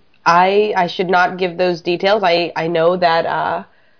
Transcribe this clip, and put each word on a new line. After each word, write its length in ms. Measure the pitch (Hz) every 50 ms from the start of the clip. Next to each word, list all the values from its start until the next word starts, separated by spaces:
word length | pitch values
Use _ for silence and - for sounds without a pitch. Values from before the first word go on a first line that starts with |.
| _ _ _ _ -
I, 480 | 165 170 175 180 190 202 208 214 214 196
I 120 | 190 180
should 240 | 170 - - 190 175
not 260 | 190 180 180 175 180
give 220 | 180 190 180 170 170
those 240 | 180 185 175 165 -
details. 400 | 175 175 170 196 196 208 220 202
I, 260 | 175 170 175 175 156 -
I 100 | 156 165
know 300 | 170 175 165 160 175 180
that, 300 | 180 180 170 165 165 -
uh, 380 | 147 147 156 156 - 170 175 202 - _ _ _ _ _ _